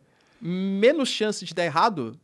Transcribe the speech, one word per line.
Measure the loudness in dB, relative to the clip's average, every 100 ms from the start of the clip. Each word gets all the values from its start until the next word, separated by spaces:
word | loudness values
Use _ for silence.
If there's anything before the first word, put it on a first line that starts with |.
| _ _ _ _
menos | -8 -4 -2 4 4 4 0
chance | -2 -2 -4 -6
de |
dar | -4 -2
errado | 2 2 0 -6 -10